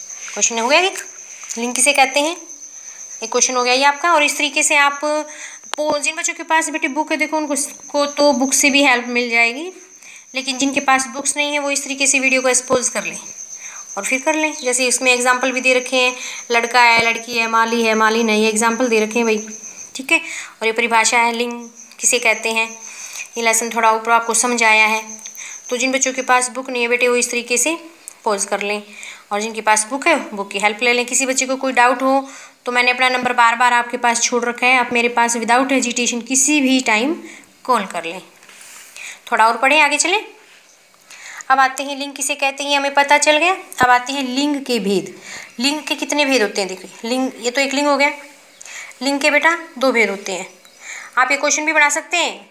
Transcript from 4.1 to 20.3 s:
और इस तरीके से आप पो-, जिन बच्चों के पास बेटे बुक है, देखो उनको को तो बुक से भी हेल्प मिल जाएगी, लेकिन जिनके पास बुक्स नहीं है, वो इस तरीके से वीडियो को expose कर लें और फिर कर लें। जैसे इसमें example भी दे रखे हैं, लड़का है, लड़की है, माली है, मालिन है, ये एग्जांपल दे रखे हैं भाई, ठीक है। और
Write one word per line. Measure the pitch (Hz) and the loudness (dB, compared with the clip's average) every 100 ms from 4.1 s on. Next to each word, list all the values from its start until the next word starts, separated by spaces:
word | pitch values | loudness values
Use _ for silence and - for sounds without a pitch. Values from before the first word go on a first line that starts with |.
और | 320 | 4
इस | 294 - | 2 0
तरीके | 294 302 | -2 0
से | 294 294 | 2 4
आप | 285 285 302 302 302 - - - - - | 2 0 -2 -4 -4 -12 -18 -18 -12 -4
पो-, | 302 294 | -2 -2
जिन | 302 320 | -2 -4
बच्चों | 339 | -4
के | 339 | -4
पास | 330 320 311 | 0 0 0
बेटे | 302 320 | -2 -2
बुक | 285 302 | -2 -2
है, | 311 | -2
देखो | 294 311 | -2 -2
उनको | 294 277 - - - | -2 -4 -4 -10 -6
को | 285 285 | -2 0
तो | 285 294 | 2 4
बुक | 240 269 | 4 2
से | - 285 | 2 4
भी | 277 | 4
हेल्प | 277 240 240 | 4 4 0
मिल | 240 247 | -2 0
जाएगी, | 233 233 254 359 - - - - - - | 2 2 0 -10 -12 -20 -20 -20 -20 -12
लेकिन | 254 269 254 | -8 -6 -2
जिनके | 277 269 | -2 0
पास | 277 262 254 | 2 2 0
बुक्स | 262 277 294 | -6 -4 -2
नहीं | 294 | -2
है, | 294 | -2
वो | 285 | -2
इस | 277 | -4
तरीके | 269 269 269 | -4 -2 0
से | 277 | 2
वीडियो | 262 262 | 2 2
को | 254 | 2
expose | 247 - 254 233 | 0 0 0 0
कर | 214 | -4
लें | 175 - - - - - - - - 196 | -6 -10 -14 -16 -16 -16 -16 -16 -14 -10
और | |
फिर | 196 262 | -4 -2
कर | 311 | 0
लें। | 311 311 302 | 0 -2 -4
जैसे | 247 254 254 | -2 0 0
इसमें | 240 262 | 0 0
example | 247 254 247 262 | 2 2 0 0
भी | 254 | 0
दे | 262 | 2
रखे | 254 254 254 | 2 2 0
हैं, | 254 247 - - - | 0 -2 -8 -10 -2
लड़का | 233 233 247 | -2 2 4
है, | 240 233 | 6 6
लड़की | 226 226 233 233 | 2 0 -4 -4
है, | 226 | 0
माली | 226 226 233 | 2 2 2
है, | 226 | 2
मालिन | 220 220 226 226 | 4 4 4 2
है, | 214 | 2
ये | 220 | 2
एग्जांपल | 214 226 233 254 | 2 0 0 2
दे | 220 | 2
रखे | 214 240 | 2 0
हैं | |
भाई, | 226 214 214 - - - - | 0 0 -4 -14 -18 -20 -16
ठीक | - 269 | -10 -2
है। | 330 | -2
और | - | -2